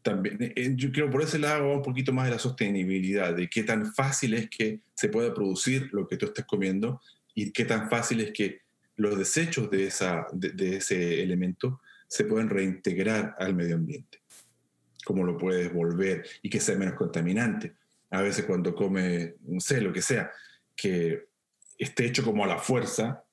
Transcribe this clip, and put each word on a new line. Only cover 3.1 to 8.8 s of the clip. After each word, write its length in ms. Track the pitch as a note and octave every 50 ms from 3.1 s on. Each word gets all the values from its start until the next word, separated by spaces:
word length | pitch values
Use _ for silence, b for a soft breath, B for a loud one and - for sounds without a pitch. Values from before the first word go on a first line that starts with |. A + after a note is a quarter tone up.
| G2 G2+ F#2 F2 E2+
de 140 | F2 F2+ F2
qué 140 | - A2+ G#2+
tan 300 | A2+ A2+ G#2+ G#2+ G#2+ -
fácil 400 | - C3+ C#3 C#3 - - A2+ A2
es 160 | A#2 A2 -
que 300 | - - A2 A2 A2 G#2+ _ _ _
se 140 | - - G#2
pueda 240 | - A2+ A#2 A#2 -
producir 560 | G#2 G2+ F#2+ F#2 - - C3 C3 C3+ C3 -
lo 160 | - G#2 F#2
que 100 | - F#2+
tú 80 | - -
estés 180 | - - - -
comiendo 560 | - - G2 F#2+ F#2 F#2+ F#2+ G#2+ A#2+ C3+ b b b b b b _ _
y 160 | G#2+ G#2 -
qué 140 | - - A#2
tan 240 | G#2+ A2+ G#2+ G#2+ -
fácil 320 | A#2+ A#2 A2 - A#2+ A2+
es 100 | G#2+ G#2
que 300 | - - G#2 F#2+ - - _ _ _ _